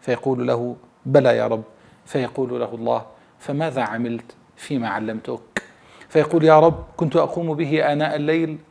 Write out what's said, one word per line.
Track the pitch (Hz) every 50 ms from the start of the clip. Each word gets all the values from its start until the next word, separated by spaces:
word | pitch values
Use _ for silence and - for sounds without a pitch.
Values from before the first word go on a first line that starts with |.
فيقول | - 135 123 - - 135 131 123 123
له: | 123 120 117 123 123 117 - - - _ _ -
"بلى | 131 135 143 131 123 117
يا | 117 113
رب." | 113 113 110 110 - - _ _ - _ _ _
فيقول | - - 143 127 113 - - 131 120 123 120
له | 117 104 120
الله: | 113 113 120 120 113 - - - - _ _ _ _
"فماذا | - - 139 143 160 160 127 131
عملت | 117 107 113 117 120 117 - 113 - - - _ _ _ _
فيما | - - - 147 127 117 107
علمتك؟" | - 113 110 110 110 110 - - 123 - - _ - - - - - _ _ - - - - -
فيقول: | - 156 147 151 175 165 156
"يا | 160 156 151
رب، | 160 170 156 - - - -
كنت | - 170 147 -
أقوم | 170 - - - 175 170 165 151
به | 147 165 139 156 151 - 147 147
آناء | 147 151 147 147
الليل | 151 147 151 160 165 165 156 151 - - _